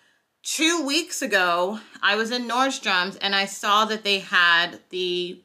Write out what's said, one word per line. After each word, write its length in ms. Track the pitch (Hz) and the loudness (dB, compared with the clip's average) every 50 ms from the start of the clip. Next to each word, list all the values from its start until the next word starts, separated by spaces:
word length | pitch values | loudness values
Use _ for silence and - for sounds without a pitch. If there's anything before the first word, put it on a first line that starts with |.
| _ _ _ _ _ _ _ _ | _ _ _ _ _ _ _ _
two 420 | _ - - - 311 320 349 339 277 | _ -6 -2 0 2 2 2 0 -2
weeks 380 | 277 285 330 330 339 - - | 0 -2 -2 -2 -4 -6 -6
ago, 580 | 285 214 208 190 180 175 170 175 180 190 214 214 - - - - | -4 0 0 2 2 2 2 2 0 -2 -2 -8 -12 -18 -10 -4
I 120 | - 196 208 | 0 0 0
was 160 | 214 226 220 | 0 0 -2
in 160 | 247 247 247 | -4 -6 -4
Nordstrom's 720 | 233 233 254 262 269 262 - - 214 190 180 180 196 190 | -2 0 0 0 0 -2 -4 -2 0 0 0 0 -2 -4
and 180 | - - 196 196 | -4 -4 0 0
I 120 | 196 196 | 0 -2
saw 400 | 196 - - - 208 202 214 220 | -2 -6 -4 0 2 4 4 4
that 180 | 208 220 214 214 | 2 -2 -2 0
they 140 | 202 196 196 | 0 -2 -2
had 600 | 180 - 202 180 175 175 170 170 175 175 - - _ _ | -2 0 2 4 4 6 4 4 2 0 -4 -12 _ _
the 520 | 180 185 185 180 175 180 175 180 180 180 | -6 -4 -4 -2 -2 -4 -4 -6 -8 -14